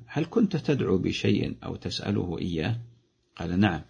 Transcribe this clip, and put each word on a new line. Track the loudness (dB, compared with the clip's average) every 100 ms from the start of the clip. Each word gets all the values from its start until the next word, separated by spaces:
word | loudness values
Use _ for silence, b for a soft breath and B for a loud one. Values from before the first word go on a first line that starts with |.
| -8
"هل | -6 -2
كنت | 2 2 2
تدعو | 0 0 2 2
بشيء | 2 0 2 2 0 -4
أو | -10 -8
تسأله | -8 -6 -2 -2 -2 -2
إياه؟" | -4 -2 -2 -2 -6 -20 _ _ _ -10
قال: | -2 4
"نعم." | 4 2